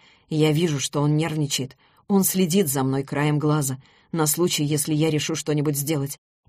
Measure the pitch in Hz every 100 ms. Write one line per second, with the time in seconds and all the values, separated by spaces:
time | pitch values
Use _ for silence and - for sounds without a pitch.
0 | _ _ _ 156 156 151 175 143 - 151
1 | 147 151 160 156 143 - 127 - _ _
2 | - 196 190 190 180 190 156 139 131 135
3 | 139 143 151 147 151 151 135 127 - _
4 | _ 165 151 160 175 - 147 151 165 151
5 | 160 151 151 156 - 147 147 143 139 151
6 | 139 - _ _